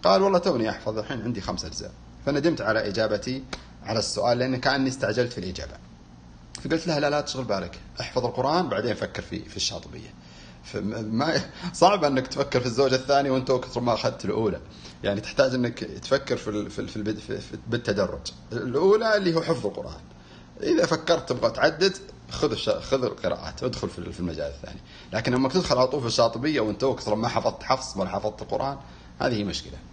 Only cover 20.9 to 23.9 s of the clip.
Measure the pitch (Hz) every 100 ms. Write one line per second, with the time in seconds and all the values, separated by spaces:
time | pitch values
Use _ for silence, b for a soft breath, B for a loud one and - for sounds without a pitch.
20.9 | 165 - 170 - 123 113 - 139 156 190
21.9 | 185 - - - - 151 - - - -
22.9 | 135 120 - 92 78 78 - 127 - 98